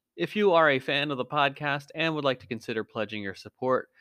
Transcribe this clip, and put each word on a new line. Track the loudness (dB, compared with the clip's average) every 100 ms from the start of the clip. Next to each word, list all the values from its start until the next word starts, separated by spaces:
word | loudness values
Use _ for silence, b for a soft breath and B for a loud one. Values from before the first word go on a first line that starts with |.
| _ -8
If | -4 2
you | 4
are | 6 6
a | 4
fan | 0 -2 -2
of | -4
the |
podcast | -4 0 0 0 -4 -4 -6
and | -4 -2
would | 0
like | -2 -2
to | -6
consider | -10 -6 -6
pledging | -6 -6 -6 -6
your | -8
support, | -10 -18 _ 0 0 -2 b